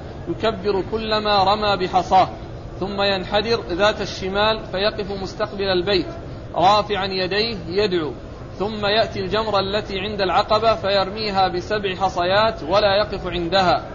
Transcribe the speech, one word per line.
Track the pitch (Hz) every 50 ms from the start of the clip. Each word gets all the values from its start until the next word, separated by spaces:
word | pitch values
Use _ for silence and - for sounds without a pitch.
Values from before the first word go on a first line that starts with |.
| - - - - - -
يكبر | 170 - - 220 214 185 185 208 196 190 175 -
كلما | 214 226 220 214 214 214 208 214 208 202 185
رمى | 190 208 214 214 208 196 185 185
بحصاة، | 175 180 185 175 - 202 185 190 - - - - - - - - - - -
ثم | 180 190 202 196
ينحدر | 202 202 196 185 180 - 202 208 208 226 233 226 170 156
ذات | 180 170 202 214 214 214
الشمال | 202 170 - - 190 190 190 202 208 214 220 214 - -
فيقف | - 185 202 214 208 208 208 202 202 196
مستقبل | 190 175 - - 214 208 208 196 196
البيت | 196 185 180 175 196 202 180 156 - - - - - - - - - -
رافعا | - 165 190 208 208 208 208 202 190 196
يديه | 196 190 185 185 180 185 208 220 233 226 185 160 160
يدعو، | 175 196 214 202 180 175 156 139 120 - - - - - - - - -
ثم | 185 214 220 208 208
يأتي | 202 208 226 208 - - 208
الجمرة | 190 180 185 214 220 220 202 196
التي | 190 190 202 214 208 - 202 190
عند | 185 214 214 196
العقبة | 196 180 170 190 208 - 226 214 220 226 220
فيرميها | 185 190 190 202 196 190 190 202 220 220 208 196 190 190 185
بسبع | 170 180 - - 214 214 202 196 185
حصيات | 180 196 185 - 185 175 180 190 208 220 226 220 -
ولا | 147 147 185 208 214 202 196
يقف | 202 214 202 208 180 165
عندها. | 180 170 180 170 165 175 196 185 175 156 - - -